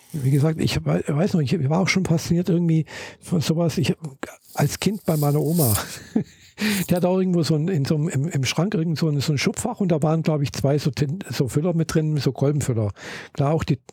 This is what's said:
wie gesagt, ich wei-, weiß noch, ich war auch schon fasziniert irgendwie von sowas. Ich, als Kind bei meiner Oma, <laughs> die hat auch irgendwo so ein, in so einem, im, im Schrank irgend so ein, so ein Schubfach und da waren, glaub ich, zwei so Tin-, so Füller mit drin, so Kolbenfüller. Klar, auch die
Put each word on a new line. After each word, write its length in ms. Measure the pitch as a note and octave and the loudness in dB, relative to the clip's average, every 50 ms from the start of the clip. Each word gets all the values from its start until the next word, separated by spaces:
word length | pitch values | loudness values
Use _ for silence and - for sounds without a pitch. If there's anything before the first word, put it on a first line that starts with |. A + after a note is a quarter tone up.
| _ - | _ -10
wie 200 | - D#3 B2+ C3+ | -6 -4 0 2
gesagt, 280 | C#3+ C#3+ C3+ D#3+ D#3+ D#3+ | 2 4 2 2 2 0
ich 260 | - C#3 - D3+ D#3+ | 0 0 0 -2 -2
wei-, 180 | D3 D#3 F3+ - - | 0 -2 -2 0 -2
weiß 260 | D3+ C#3+ F3+ G3+ - | 0 0 0 2 2
noch, 80 | E3+ | 0
ich 280 | D3 A#2+ - F3 C3+ C3+ | 0 0 0 0 0 0
war 100 | D#3 F3+ | 2 2
auch 80 | F#3+ - | 2 2
schon 180 | - F#3+ F3+ | 0 0 0
fasziniert 440 | - D#3 - - - E3+ E3+ F3+ - | 2 0 0 0 0 0 0 2 2
irgendwie 360 | E3 E3+ F3 E3 D#3+ D#3+ D3+ - - - - - - - | 2 2 2 4 2 2 0 -2 -6 -14 -14 -14 -16 -18
von 180 | - - F3+ E3+ | -8 -4 -2 0
sowas. 360 | - - D#3+ D#3+ E3+ D#3+ - G3 | 0 0 0 2 0 0 0 0
Ich, 180 | C3+ - F#3 - - C#3+ C3+ - - - - - _ - - | 0 0 0 -2 -6 -14 -14 -12 -14 -14 -14 -18 _ -8 -2
als 260 | - D#3 C#3 - - | 0 0 0 0 0
Kind 260 | - F#3 A3 F#3+ - | -2 -2 -2 -2 -2
bei 120 | - E3 D3+ | -2 0 2
meiner 240 | D3 C#3+ C#3+ D3+ | 2 2 2 2
Oma, 320 | D3 C#3+ E3+ E3+ D3 A#2 G#2 - - - - - - - - | 2 2 2 2 2 2 2 0 -2 -6 -10 -14 -8 -4 -4
<laughs> 760 | A3 - - - - - - _ - G#3 G#3+ G#3 G3 E3+ - | -4 -4 -4 -10 -20 -20 -18 _ -4 -2 -2 -2 -2 0 0
die 60 | E3+ | 0
hat 80 | F3+ E3+ | 2 2
auch 120 | F3+ F#3 F#3+ | 2 2 2
irgendwo 240 | F#3 F#3 F3 E3+ | 2 2 2 2
so 140 | D#3 - D#3+ | 2 2 2
ein, 120 | D3 D3+ F#3 | 2 0 0
in 160 | G3 C#3+ C3+ | 0 0 0
so 100 | - E3 | 0 0
einem, 140 | D3+ D3 F3 | 0 0 0
im, 180 | - C3 C#3+ F3 | 0 -2 -2 -2
im 160 | - C#3+ C3 | -2 -2 -2
Schrank 320 | - - - E3 A3 - | -2 0 0 0 0 0
irgend 240 | E3 D#3+ E3+ D#3 - | -2 -2 -2 -2 0
so 80 | E3+ D#3 | 0 0
ein, 120 | D3 C#3+ | 0 0
so 100 | B2+ - D3+ | 0 0 0
ein 60 | C3 | 0
Schubfach 400 | - C3+ - - - - A#3+ - | 0 -2 -2 -2 -4 -4 -2 -2
und 120 | G3+ F3 | 0 0
da 120 | F3 D3 D3 | 2 2 2
waren, 180 | D3+ D#3+ E3 | 2 0 0
glaub 200 | D#3 E3 D#3 D3+ C#3+ | 0 0 0 0 0
ich, 80 | - | -2
zwei 260 | - - - C3+ D3 D3 | -2 0 0 2 2 2
so 140 | - D3+ | 0 -2
Tin-, 280 | - - D3 C3+ D#3 G3 - - | -2 -2 -2 -2 -4 -6 -8 -6
so 160 | A#2+ - C#3+ A#2 | -2 -2 -2 0
Füller 260 | - D3 D#3 F#3 E3 | 0 0 0 0 0
mit 200 | E3 D#3+ - - | 0 0 0 0
drin, 200 | E3 D#3 D#3 D3+ C#3+ | 0 0 0 0 0
so 140 | - C#3+ | 0 -2
Kolbenfüller. 600 | B2 - C3+ C#3+ D3+ D3 B2 - A#2+ A2+ G#2+ G#2 - - - - - - - - - | 0 0 0 0 2 0 0 0 0 0 0 -2 -4 -6 -12 -14 -14 -14 -16 -8 -4
Klar, 200 | - C#3 C#3+ D#3+ | -2 0 2 0
auch 100 | D#3+ - | 0 0
die 160 | - D3 - _ - | 0 -2 -2 _ -10